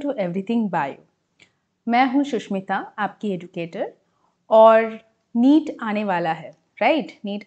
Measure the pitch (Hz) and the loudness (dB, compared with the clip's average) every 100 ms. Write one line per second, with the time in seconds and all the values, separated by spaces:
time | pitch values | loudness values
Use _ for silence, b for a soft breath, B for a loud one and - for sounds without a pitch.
0 | 285 214 175 185 190 233 214 170 139 - | -2 -6 -6 -6 -4 -4 -2 -4 -6 -8
1 | _ _ _ _ b b _ _ - 233 | _ _ _ _ b b _ _ -2 0
2 | 262 269 285 220 - 196 190 196 370 - | 2 0 -2 -4 -4 -8 -4 -8 -8 -8
3 | 196 - 208 180 175 175 170 185 403 - | -8 -6 -8 -8 -10 -12 -10 -8 -10 -12
4 | _ _ _ _ _ 220 226 220 220 220 | _ _ _ _ _ 8 8 8 2 -6
5 | _ _ _ 233 254 311 311 - 226 208 | _ _ _ 0 4 4 2 -6 -6 -4
6 | 208 175 165 160 131 - _ - 240 311 | -2 -2 -2 -6 -10 -20 _ -2 0 0
7 | 196 - 202 208 | -4 -12 -10 -10